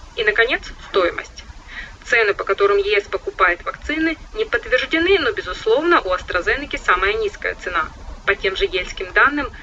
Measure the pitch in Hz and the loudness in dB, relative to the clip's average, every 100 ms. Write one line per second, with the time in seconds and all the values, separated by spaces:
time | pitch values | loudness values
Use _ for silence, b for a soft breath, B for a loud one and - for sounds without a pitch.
0 | - - 214 208 233 302 - - - 196 | -14 -2 0 2 2 2 -4 -14 -2 2
1 | 175 - - - - - B B B B | 2 0 -12 -16 -18 -18 B B B B
2 | - 240 214 180 - 196 202 202 196 208 | 0 2 4 2 0 2 4 4 4 0
3 | - - - 415 185 175 - - - 302 | 0 -6 -6 2 2 2 -6 -10 -6 0
4 | 320 320 - 427 440 466 453 494 523 320 | 0 -2 -8 -4 -2 -2 0 0 2 0
5 | 349 392 269 - 180 180 - 240 330 339 | 4 4 2 -2 -6 -4 2 2 4 2
6 | 185 180 - 180 175 247 285 - - 180 | 2 -4 -2 -2 0 -2 -2 -6 2 2
7 | 190 220 214 - 180 180 - 175 160 - | 2 0 -2 -2 -6 -4 -4 -2 -4 -8
8 | - - - 196 196 190 190 180 185 - | -14 -8 -2 0 0 0 -2 -2 -6 -8
9 | 185 180 247 285 262 B | -2 4 4 4 -4 B